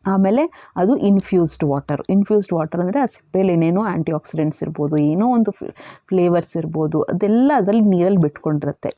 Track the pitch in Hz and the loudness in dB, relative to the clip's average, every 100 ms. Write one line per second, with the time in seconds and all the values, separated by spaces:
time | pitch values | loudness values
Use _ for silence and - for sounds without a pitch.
0 | 190 196 190 240 330 - - 185 190 277 | -2 0 2 2 0 -6 -12 -2 0 2
1 | 202 196 - 180 165 - 147 139 - 147 | 2 2 2 0 0 -2 -2 -2 -4 -6
2 | - 196 196 214 196 165 156 175 180 277 | 0 0 2 0 0 -4 -2 -4 -2 -2
3 | 254 - _ 190 190 165 165 185 220 165 | -2 -6 _ 0 2 2 2 0 -2 -4
4 | 160 151 - 160 156 - - 151 151 151 | -4 -6 -6 -4 -4 -4 -8 -6 -2 0
5 | 147 170 240 240 214 - - - - - | 0 0 0 2 0 -4 -14 -16 -20 -20
6 | _ 185 175 170 - 170 160 156 156 156 | _ 0 2 0 -2 -6 -6 -4 -2 -2
7 | - 180 208 233 269 269 190 226 208 180 | -2 -2 0 2 2 2 2 2 4 4
8 | 180 196 147 - 156 151 143 - - | 2 2 0 -2 -4 -2 -4 -6 -10